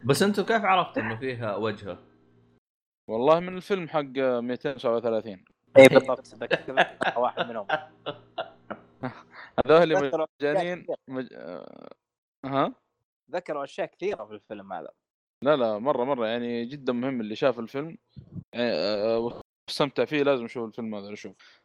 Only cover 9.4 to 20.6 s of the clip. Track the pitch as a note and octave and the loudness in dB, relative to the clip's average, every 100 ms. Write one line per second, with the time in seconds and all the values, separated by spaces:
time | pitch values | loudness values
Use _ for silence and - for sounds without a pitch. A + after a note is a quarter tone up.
9.4 | - - C3 D#3+ E3 D#3 C#3 D#3 D#3 _ | -8 -2 4 6 6 2 0 -2 -4 _
10.4 | C#3+ E3 F3 F3+ F3 D3+ - C3 B2+ A#1+ | -2 0 -2 -6 -10 -12 -8 -10 -8 -12
11.4 | C2 F2 G1+ - - - _ _ _ _ | -14 -14 -16 -20 -20 -20 _ _ _ _
12.4 | C3+ C3+ D#3+ - _ _ _ _ _ D#3+ | -4 0 -2 -4 _ _ _ _ _ -8
13.4 | - D3 C#3 - E3+ - F#3 F#3 G#2+ G#2+ | -6 -8 -8 -8 -8 -6 -8 -6 -10 -16
14.4 | - G#2 G2 F2+ D2 - _ _ _ _ | -14 -14 -10 -12 -12 -18 _ _ _ _
15.4 | C3 D3 A#2 G#2 B2 C3+ B2 C3+ A2 A#2+ | 0 2 2 0 -2 0 0 0 -2 -2
16.4 | A#2+ A#2+ A#2 D3 B2+ A#2+ C3 C3 G#2+ G#2+ | -4 -4 -6 -6 -4 -2 -2 -4 -6 0
17.4 | C#3+ A#2+ A2+ C3+ D#3+ - _ - - - | 0 0 -6 -8 -10 -12 _ -20 -16 -18
18.4 | - A#2 A#2+ E2+ F#2 G#2 G#2+ A#2 A#2 - | -12 -4 -2 0 -2 0 0 0 -2 -8
19.4 | - _ - - D3 - A#2+ D3+ C#3+ C3+ | -18 _ -12 -2 -2 0 -2 2 2 2
20.4 | A#2 B2+ | -2 -8